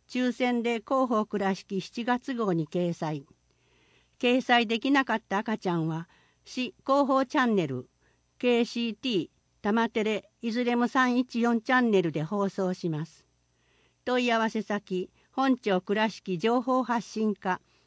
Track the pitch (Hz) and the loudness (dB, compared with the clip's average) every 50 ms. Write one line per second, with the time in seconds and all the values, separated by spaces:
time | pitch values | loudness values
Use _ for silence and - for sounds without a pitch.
0 | _ - - 254 254 247 233 - 254 247 240 233 220 233 233 226 - - 277 262 | _ -6 -2 0 0 0 0 0 0 0 0 0 0 -2 -2 -4 -2 0 0 2
1 | 262 247 240 214 214 - - 196 196 190 190 - - - 196 190 - - - 240 | 2 2 2 0 0 -2 -2 -2 0 0 -2 -2 -4 -6 -6 -6 -6 -6 -8 -6
2 | 226 247 247 247 - 269 262 233 220 196 170 165 151 - - 175 180 175 165 - | -2 -2 -2 -2 -2 -4 -4 -2 0 0 0 0 -2 -2 -2 -2 -2 -2 -2 -4
3 | 165 156 156 139 143 - _ _ _ _ _ _ _ _ _ _ _ _ _ _ | -4 -6 -6 -6 -10 -14 _ _ _ _ _ _ _ _ _ _ _ _ _ _
4 | _ _ _ - - 240 247 262 220 - 247 240 233 208 226 226 - 269 285 269 | _ _ _ -2 0 2 2 2 2 4 4 4 4 2 0 -2 0 2 2 2
5 | 262 - 220 214 - - 196 202 220 233 202 - - 185 175 165 160 165 160 165 | 2 2 -2 -4 -4 -2 -4 -2 -2 -2 -4 -4 -2 -2 -2 0 -2 -2 -4 -6
6 | 170 - _ _ _ _ _ _ _ - - 254 254 - - _ _ - 269 285 | -8 -12 _ _ _ _ _ _ _ -10 -8 -6 -6 -6 -8 _ _ 2 2 2
7 | 277 240 269 269 269 - - 302 254 233 214 190 165 135 131 127 - - _ _ | 4 2 2 0 0 0 0 2 2 2 2 2 0 0 -2 -6 -8 -12 _ _
8 | _ _ _ _ _ _ _ - - 247 240 233 240 - - 233 233 233 208 - | _ _ _ _ _ _ _ -2 0 2 2 2 2 0 -2 -4 -4 -4 -4 -4
9 | - 254 220 170 - - _ _ _ _ _ _ - 202 214 233 226 226 - 226 | -4 -2 -2 -2 -2 -4 _ _ _ _ _ _ -2 0 0 2 0 0 -2 -2
10 | 208 220 214 196 - _ _ _ 226 233 220 247 247 240 240 240 240 233 - 262 | -2 -2 -2 -4 -6 _ _ _ -6 -4 -2 -2 0 0 0 0 0 0 2 2
11 | 254 247 240 254 254 - - 233 233 233 233 226 - - 254 254 247 226 208 185 | 2 2 2 0 0 0 -2 0 2 2 2 0 0 2 2 2 4 4 4 2
12 | 170 160 143 156 156 156 208 202 202 190 - - 190 180 180 - - 170 156 151 | 2 2 -2 -4 -4 -4 -2 -2 -2 -2 -2 -2 -2 -2 -2 -4 -4 -4 -4 -4
13 | 165 - - - _ _ _ _ _ _ _ _ _ _ _ _ _ _ _ _ | -6 -8 -12 -20 _ _ _ _ _ _ _ _ _ _ _ _ _ _ _ _
14 | _ 247 247 247 247 240 226 226 220 220 - 220 214 - 208 202 - - 185 180 | _ -2 0 0 2 2 2 2 0 0 -2 -4 -4 -2 -4 -6 -4 -4 -4 -4
15 | 185 - _ _ _ _ _ 262 269 269 254 - - 208 185 185 - - 202 214 | -6 -6 _ _ _ _ _ 0 2 2 2 0 0 0 0 0 0 0 0 0
16 | 220 214 - - - 190 185 160 214 226 240 254 240 262 254 262 240 247 233 233 | 0 -2 -2 -6 -6 -6 -4 -2 0 0 0 0 0 0 0 0 0 0 -2 -4
17 | - - - 220 220 214 196 - - 190 180 - - _ _ _ _ | -4 -6 -4 -2 -2 -2 -2 -2 -4 -4 -4 -4 -8 _ _ _ _